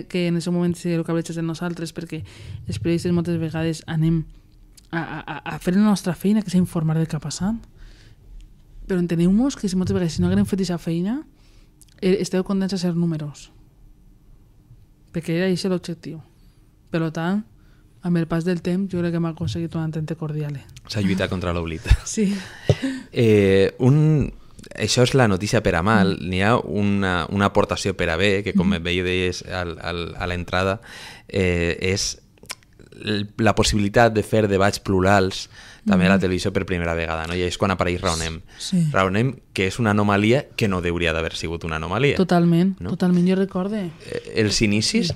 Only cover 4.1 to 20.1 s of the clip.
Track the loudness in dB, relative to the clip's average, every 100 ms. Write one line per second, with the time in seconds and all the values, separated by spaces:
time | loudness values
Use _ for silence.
4.1 | 2 -2 -14 -20 -20 -20 -20 -10 -8 -6
5.1 | -10 -10 -10 -8 -6 0 4 4 2 0
6.1 | -2 0 0 2 0 2 0 0 0 0
7.1 | -4 -6 -4 -4 -4 -10 -20 -20 -20 -20
8.1 | -20 -20 -20 -20 -20 -20 -14 -4 -2 0
9.1 | 2 4 4 2 0 -2 -2 0 0 0
10.1 | 0 2 2 2 0 -2 -2 -2 -2 -2
11.1 | -4 -8 _ -20 -20 -20 _ -20 -4 0
12.1 | 0 0 -2 -2 -2 -2 -2 -2 0 0
13.1 | -2 -6 -12 -20 -20 -20 _ -20 -20 -20
14.1 | -20 -20 -20 -20 -20 -20 -20 -20 _ -12
15.1 | -8 -4 0 0 0 0 -2 -4 -12 -12
16.1 | -14 -16 _ -20 _ _ _ -6 -4 -2
17.1 | -2 -2 -2 -4 -18 -20 -20 -20 _ 0
18.1 | 0 0 0 0 -2 -2 -2 -2 -2 -2
19.1 | 0 -2 -4 -6 -4 -4 -4 -4 -4 -6